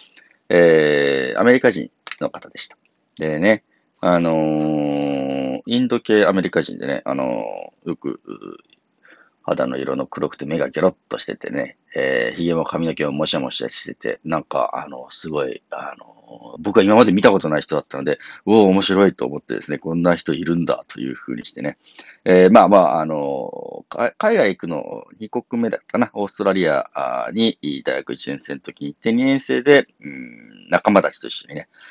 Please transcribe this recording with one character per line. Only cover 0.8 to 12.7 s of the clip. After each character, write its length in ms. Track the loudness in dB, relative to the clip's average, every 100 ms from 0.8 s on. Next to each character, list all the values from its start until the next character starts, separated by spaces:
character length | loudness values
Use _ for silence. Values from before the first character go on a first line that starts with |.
| 2 2 0 -2 -4 -2
ー、 40 |
ア 40 |
メ 100 | 2
リ 60 | 4
カ 120 | 2
人 180 | -2 -8 _ -18 -8
の 80 | -8
方 200 | -8 -20
で 100 | -18
し 80 | -18
た。 100 | _ _ _ _ _
で 220 | -6 0
ね、 240 | 2 0 _ _ _ _
あ 200 | 2 2
の 160 | 2 0
ー、 1300 | 0 0 -2 -2 -2 -2 -4 -4 -4 -4 -6 -8 -4
イ 140 | -2
ン 80 | 0
ド 120 | -2
系 280 | 2 4 4
ア 60 |
メ 100 | 2
リ 80 | 0
カ 100 | -2
人 160 | -4 -6
で 80 | -6
ね、 160 | -6 -4
あ 100 | -4
の 580 | -4 -4 -6 -12 -16 _ -10
ー、 20 |
よ 60 | -8
く、 260 | -8 -10 -14 -16 -16 -18 _ _ _ _ _ _ _ _
肌 240 | -6 -4 -2
の 120 | -4
色 180 | -6 -6
の 120 | -6
黒 200 | -6 -6
く 80 | -6
て 100 | -6
目 120 | -4
が 120 | -4
ギ 120 | 0
ョ 20 |
ロ 60 | 0
ッ 60 | -2 _
と 100 | -10
し 80 | -8
て 120 | -10
て 120 | -8
ね、 280 | -8 -8 -10 _ -4
え 380 | -2 0 -2 -2
ー、 20 |
髭 160 | -2
も 120 | -2
髪 200 | -2